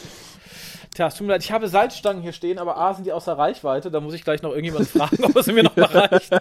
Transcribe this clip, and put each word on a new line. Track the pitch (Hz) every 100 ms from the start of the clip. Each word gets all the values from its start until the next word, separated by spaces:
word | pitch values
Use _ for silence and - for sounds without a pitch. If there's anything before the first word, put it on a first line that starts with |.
| - - - - - - - - - -
Tja, | 160
es | -
tut | 202
mir |
leid, | 190
ich | -
habe | 220 214
Salzstangen | 185 240 - 208 196
hier | 170
stehen, | 165 175 185
aber | 175 151
A, | 180 190
sind | 190
die |
außer | 165 170 147
Reichweite, | 151 170 147 135 175
da | 151
muss | 151 165
ich |
gleich | - 151
noch | 160
irgendjemanden | 143 165 151 135
fragen, | 160 147 -
<laughs> |
ob | - 269
er |
sie | -
mir | 226
noch | 202 -
mal | 196
reicht. | 180 196 185 - 180